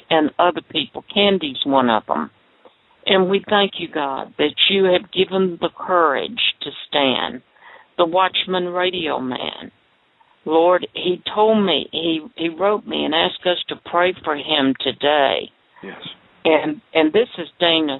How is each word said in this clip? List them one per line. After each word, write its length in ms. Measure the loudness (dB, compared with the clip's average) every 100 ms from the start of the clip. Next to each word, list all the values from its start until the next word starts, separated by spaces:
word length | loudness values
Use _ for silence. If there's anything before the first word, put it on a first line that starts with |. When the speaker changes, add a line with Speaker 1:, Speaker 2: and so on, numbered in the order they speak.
| 0
Speaker 1:
and 220 | 0 2 2
other 220 | 0 0
people. 420 | -6 -6 -6 -10 -6
Candy's 460 | 0 2 2 -2 -6 0
one 240 | 2 4
of 140 | 2 0
them. 240 | -4 -4 _ _ _ _ _ _ _ 0
And 240 | 2 4
we 140 | 0 2
thank 240 | 2 2 -2
you, 80 | -8
God, 400 | -6 -4 -6 -8 -2
that 160 | -2 2 2
you 160 | 4 4
have 260 | 2 0
given 460 | -2 0 0 -2 -2
the 100 | -6 -6
courage 600 | 0 2 4 2 -4 -4 -4 -4
to 80 | -12 -14 -4
stand. 540 | 0 2 0 -4 -8 -16 _ -20 -20 _ 0
The 80 | 2
Watchman 600 | 2 0 0 -4 -2 -2
Radio 500 | -2 -2 -2 -4 -4
Man, 520 | -4 -6 -8 -10 -16 -20 _ _ _ _ _ _ 0
Lord, 420 | 4 4 4 0
he 280 | -6 -4 -4 -4 0
told 280 | 2 4 2
me, 220 | 0 -2
he, 280 | -4 -2 -4 -6 -6
he 120 | -6
wrote 360 | -2 0 0 -4
me 160 | -4
and 100 | -2
asked 320 | 0 0 -2 -2
us 120 | -2 -6
to 60 | -12 -4
pray 220 | 0 0 -2
for 120 | -6 -6
him 380 | -2 0 0 0
today. 720 | -4 -2 0 2 2 0 -6 _ _ _
Speaker 2:
Yes. 180 | -18 -16 -18 -20 _ _ 2
Speaker 1:
And, 360 | 2 0 -6 _
and 180 | 0 2
this 160 | 2 0 -6
is 100 | -12 -2
Dana 400 | 2 2 0